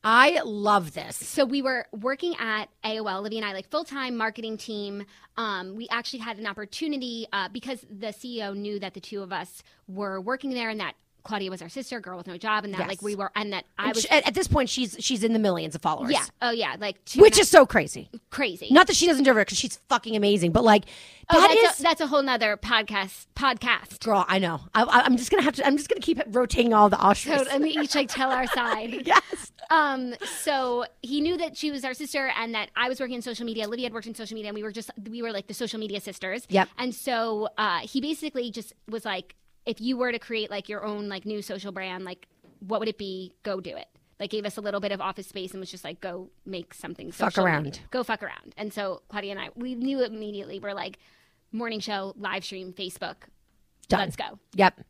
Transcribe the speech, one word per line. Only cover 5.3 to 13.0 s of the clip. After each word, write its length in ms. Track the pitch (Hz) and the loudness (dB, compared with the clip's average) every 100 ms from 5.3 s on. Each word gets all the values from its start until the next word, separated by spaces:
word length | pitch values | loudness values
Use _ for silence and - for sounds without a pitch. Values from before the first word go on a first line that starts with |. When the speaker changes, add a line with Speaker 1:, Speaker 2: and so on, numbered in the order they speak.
| - | -6
Speaker 2:
Um, 380 | 220 196 185 208 | -4 -4 -8 -12
we 120 | 240 | -4
actually 300 | 233 233 262 | -4 -4 -10
had 180 | 226 208 | -10 -8
an 100 | 214 | -8
opportunity, 800 | 196 208 - 320 285 247 233 220 | -8 -12 -8 -6 -6 -6 -10 -6
uh, 160 | 202 185 | -4 -4
because 340 | 214 247 254 - | -8 -10 -12 -12
the 240 | 202 214 | -12 -12
C 260 | 208 247 233 | -10 -12 -8
E 40 | |
O 100 | 202 | -8
knew 260 | 202 208 208 | -6 -8 -8
that 140 | 190 | -10
the 80 | 185 | -12
two 200 | - 202 | -12 -12
of 120 | 190 | -8
us 300 | 185 185 - _ _ - | -8 -10 -16 _ _ -14
were 340 | 190 202 190 | -8 -6 -6
working 300 | 190 262 277 | -6 -6 -4
there 160 | 247 226 | -4 -4
and 100 | 214 | -4
that 140 | 170 - _ _ | -6 -8 _ _
Claudia 280 | - 208 190 | -8 -6 -4
was 100 | 185 | -8
our 60 | 170 | -10
sister, 320 | 262 254 240 | -12 -10 -10
girl 160 | 185 180 | -10 -12
with 120 | 185 | -12
no 100 | 180 | -8
job, 260 | 220 214 | -2 -2
and 100 | 208 | -2
that, 60 | 185 | -4
Speaker 1:
Yes. 60 | 165 | -4
Speaker 2:
like, 140 | 190 | -4